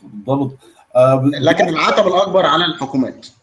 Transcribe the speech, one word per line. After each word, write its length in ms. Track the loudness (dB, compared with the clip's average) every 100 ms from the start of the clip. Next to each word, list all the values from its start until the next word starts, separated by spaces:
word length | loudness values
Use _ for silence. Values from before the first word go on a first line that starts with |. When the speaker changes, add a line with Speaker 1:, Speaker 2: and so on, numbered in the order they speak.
Speaker 1:
بالضبط. 480 | -20 -12 -4 -4 -4 -10 _ _ _ 2
آه، 180 | 4
ب-، 100 | 4 0
Speaker 2:
لكن 340 | 0 0 2 0
العتب 380 | 0 0 2 2
الأكبر 400 | 0 0 0 2
على 180 | 0
الحكومات. 640 | -2 -4 -4 -4 -4 -6 -20 _